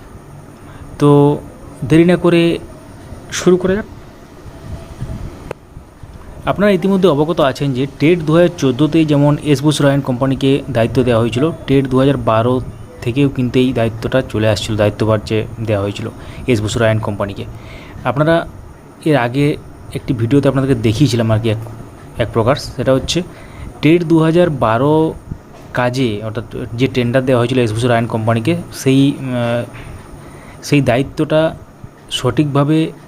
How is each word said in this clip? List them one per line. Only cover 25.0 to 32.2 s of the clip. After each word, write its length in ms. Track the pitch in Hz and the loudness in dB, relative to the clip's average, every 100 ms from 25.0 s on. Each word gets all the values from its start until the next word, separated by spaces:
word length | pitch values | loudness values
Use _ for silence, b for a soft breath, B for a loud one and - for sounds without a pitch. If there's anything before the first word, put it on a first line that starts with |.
| 160 - - - - - - | 0 -4 -12 -14 -14 -20 -8
কাজে, 460 | - 123 127 123 104 | -2 -2 0 -2 -2
অর্থাৎ 220 | 110 113 - 127 120 | -6 -10 -10 -12 -10
যে 120 | 113 127 | -2 -2
টেন্ডার 380 | 127 120 131 127 | 0 0 0 2
দেওয়া 120 | 123 | 2
হয়েছিল 200 | 120 131 | 2 0
এস 140 | 117 | 0
বুসরায়ন 340 | 110 123 117 117 | 0 0 0 0
কোম্পানিকে, 500 | 113 110 113 113 170 - | -2 0 0 0 -2 -6
সেই, 400 | - 135 135 139 | -2 2 4 4
আহ, 520 | 147 131 123 120 120 113 B B B B B B B B B | 0 -6 -4 -2 -4 -6 B B B B B B B B B
সেই 180 | - 147 | 0 2
দায়িত্বটা 720 | 120 120 135 - 147 156 160 - - - - - - | 4 0 -2 -4 0 0 0 -4 -16 -20 -20 -20 -10
সঠিকভাবে 800 | - | -4